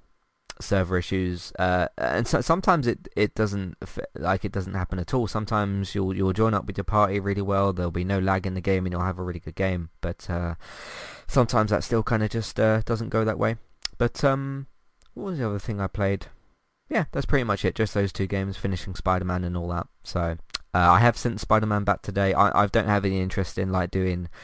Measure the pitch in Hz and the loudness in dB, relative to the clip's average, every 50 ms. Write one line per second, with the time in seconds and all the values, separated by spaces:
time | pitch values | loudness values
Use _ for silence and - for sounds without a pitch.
0 | - _ _ _ _ _ _ _ _ - - - - - 104 95 92 87 92 90 | -14 _ _ _ _ _ _ _ _ -14 -12 -10 -4 0 2 2 2 2 0 0
1 | 87 - 98 95 92 90 90 87 - - - - 92 92 90 90 85 - - - | 0 0 0 0 0 0 -2 -4 -8 -10 -4 -2 0 2 2 2 0 0 -2 -4
2 | - 62 69 95 120 - - 98 123 - 160 190 - - 180 160 127 120 - - | -2 0 0 0 0 0 0 0 2 2 0 2 4 2 2 4 2 0 -2 -2
3 | - - - - 107 - - - 110 104 101 101 95 90 - - - - - - | -6 -8 0 0 0 0 2 0 -2 0 0 -4 -6 -6 -8 -10 -12 -12 -10 -10
4 | - - - - 69 85 98 98 - 101 - 101 92 95 95 95 90 - - 92 | -10 -10 -8 -4 -2 0 0 0 -2 -4 -4 -4 -6 -4 -4 -4 -2 -2 -2 -4
5 | 85 - - 127 117 101 - 110 110 104 113 107 104 101 98 98 98 - - 101 | -4 -2 0 0 0 0 -2 -4 -4 0 0 0 0 0 0 -2 -2 -2 -2 -2
6 | 95 95 95 95 95 95 95 107 113 113 107 98 - - 95 - 95 - 113 107 | -2 0 0 0 2 0 2 4 2 2 2 0 -2 -4 -6 -6 -4 0 2 4
7 | 104 95 98 101 92 101 98 101 98 98 98 98 98 98 92 90 90 85 82 90 | 4 4 2 0 0 -2 -2 -2 0 0 2 2 2 2 2 0 -2 -2 -2 -2
8 | 90 92 98 95 92 95 95 95 92 98 92 95 82 98 95 92 92 92 87 87 | -2 0 0 0 2 2 0 0 0 -2 -4 -2 0 0 0 0 0 -2 -2 -2
9 | 90 92 90 92 92 90 85 85 - - 80 - 95 95 92 87 85 82 _ - | -2 -2 -2 -4 -6 -6 -6 -8 -8 -10 -4 -2 -2 0 0 -2 -4 -8 _ -6
10 | - 87 85 - - - 87 87 87 85 82 - - - - - - - - - | -6 -6 -6 -6 -6 -6 -4 -2 -2 -4 -4 -6 -10 -16 -16 -18 -16 -16 -16 -16
11 | - - - - - - - 139 120 - - 117 107 107 107 87 - - 120 113 | -16 -16 -18 -16 -8 0 2 2 4 4 4 2 2 4 2 0 0 2 0 0
12 | 107 - 120 107 107 104 - 113 107 - - - 113 110 110 110 113 - 117 107 | 2 2 2 0 0 0 -2 -4 -6 -4 0 2 2 4 4 2 2 0 -2 -4
13 | 117 110 - 113 110 110 101 - 113 110 117 - - _ - _ - - - - | -4 -2 0 0 0 0 0 0 0 -2 -2 -4 -8 _ -20 _ -12 -10 -4 -2
14 | 120 120 - - - 139 135 135 139 139 135 139 139 - - _ _ _ _ _ | -2 -2 0 0 0 0 0 0 -4 -6 -8 -8 -10 -12 -16 _ _ _ _ _
15 | - - - - 208 196 180 147 123 107 104 101 - - 107 101 98 95 - - | -20 -20 -14 -10 -8 -6 -4 -2 -2 -2 -2 -4 -4 -4 -4 -2 -4 -4 -2 0
16 | 101 98 101 95 - - - - _ _ _ _ _ _ _ _ _ - 311 226 | 0 0 0 -2 -4 -10 -18 -20 _ _ _ _ _ _ _ _ _ -4 -2 -2
17 | 156 - - 143 135 - - 135 123 113 101 - - 92 - - 107 107 - 101 | -2 -2 -2 -4 0 2 2 2 2 2 -2 0 0 -2 0 0 -2 0 0 0
18 | 98 95 - - 98 92 101 98 95 98 95 - - 98 98 92 - 95 92 - | -2 0 0 -2 -4 -2 -2 -2 -2 -4 -6 -4 -4 -2 -2 -2 -4 -6 -6 -4
19 | - 92 92 90 92 90 90 90 90 87 87 87 85 85 87 87 - - _ _ | 0 0 0 0 0 -2 -2 -2 -2 -2 -2 -4 -4 -2 -4 -4 -6 -8 _ _
20 | - - - 90 85 85 82 80 - - - - - _ - 90 87 87 87 92 | -14 -6 -4 -2 -2 -2 -4 -6 -10 -10 -10 -12 -10 _ 0 4 8 8 8 10
21 | 117 120 117 - - 123 - - - - 110 107 110 110 104 104 101 95 92 - | 8 6 6 4 -2 -4 -4 -4 0 4 4 4 4 2 0 0 2 0 0 0
22 | - - 95 98 98 98 92 78 101 101 - 92 104 101 - 113 90 104 104 101 | -2 -4 -2 0 2 2 4 4 4 4 4 4 2 4 2 2 2 4 2 2
23 | 95 98 95 95 92 92 - - 95 - - 98 95 95 92 92 90 87 - 95 | 2 2 0 0 -2 -2 0 -2 -2 -2 -2 -4 -2 0 0 0 0 0 0 0
24 | 92 92 90 87 87 - - - | 0 0 0 -2 -4 -8 -10 -14